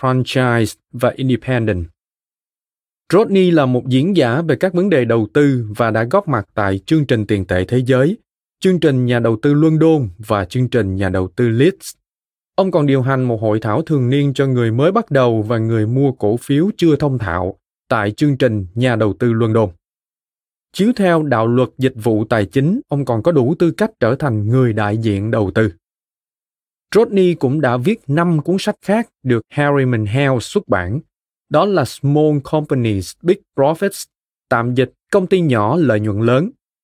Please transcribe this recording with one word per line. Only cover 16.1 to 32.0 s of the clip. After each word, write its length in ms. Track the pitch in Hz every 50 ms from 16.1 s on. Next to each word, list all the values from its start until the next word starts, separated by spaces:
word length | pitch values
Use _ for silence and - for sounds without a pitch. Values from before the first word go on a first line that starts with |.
| 127
cổ 240 | - - 101 110
phiếu 340 | 120 - - 139 143 170 202 214
chưa 200 | - 175 165 147
thông 220 | 131 151 143 131 120
thạo 400 | 110 92 82 90 90 95 - _ _ _ _ _ _ -
tại 220 | 131 113 101 104
chương 260 | 107 - 151 147 139
trình 300 | 120 135 123 110 104 95 87 -
nhà 220 | 117 127 127 120
đầu 180 | 107 110 104 95 -
tư 140 | 123 120 113
London. 380 | 113 117 110 110 113 110 98 85 _ _ _ _ _ _ _ _ _ _ _ _ _ _ _ _ _ _ _ -
Chiếu 200 | - 190 233 247
theo 260 | - 196 180 170 160 156
đạo 240 | 143 123 110 110
luật 220 | 117 120 127 127 123 _ -
dịch 160 | 127 131 131
vụ 280 | 117 107 123 110 107 107
tài 220 | - 120 110 101
chính, 340 | 95 - 135 131 160 202 269 - -
ông 160 | 151 143 139
còn 180 | - 120 110 104
có 100 | 165 175
đủ 220 | 143 120 123 165 -
tư 120 | 175 165
cách 200 | 160 - 214 220 - -
trở 140 | - 110 127
thành 340 | 135 151 139 113 107 104 107
người 240 | 120 131 131 120 107
đại 240 | 110 107 104 104
diện 340 | 113 113 113 101 98 101 113
đầu 200 | 113 117 104 95 -
tư. 180 | 110 110 104 - _ _ _ _ _ _ _ _ _ _ _ _ _ _ _ _ _ _ _ _ _ _ - -
Rodney 400 | 196 233 233 214 196 185 180 170
cũng 260 | - - 127 135 156
đã 160 | 143 123 120
viết 240 | 127 123 175 226 220 _
năm 360 | - 139 156 170 175 165 151 -
cuốn 140 | - 180 190
sách 180 | - 214 202 _ -
khác 260 | - 202 226 226 - _ _ -
được 200 | 127 120 113 - _
Harriman 560 | - 147 147 143 143 143 135 127 123 110 107
House 380 | 104 104 135 143 139 135 120 -
xuất 240 | - - 208 190 -
bản. 320 | - 92 87 90 110 156 - _ _ _ _ _ _ _ _ -
Đó 160 | 147 151 180
là 200 | 208 196 170 131
Small 540 | - - -